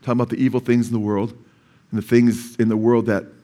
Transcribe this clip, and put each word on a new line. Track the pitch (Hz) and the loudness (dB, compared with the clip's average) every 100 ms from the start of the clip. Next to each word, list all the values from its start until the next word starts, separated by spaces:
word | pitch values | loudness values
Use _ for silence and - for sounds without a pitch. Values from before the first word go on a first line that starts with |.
talking | - 120 | -4 -2
about | 120 | -2
the | - | -2
evil | 131 120 | 0 0
things | 127 120 107 | 0 0 0
in | |
the | 117 | -2
world, | 104 101 113 - - _ _ _ _ | -2 -2 -4 -8 -20 _ _ _ _
and | 107 | -8
the | - | 2
things | 120 120 113 - - | 4 4 2 -4 -4
in | 113 | -2
the | 110 | 0
world | 113 120 113 | 2 2 0
that | 98 - - | -4 -6 -18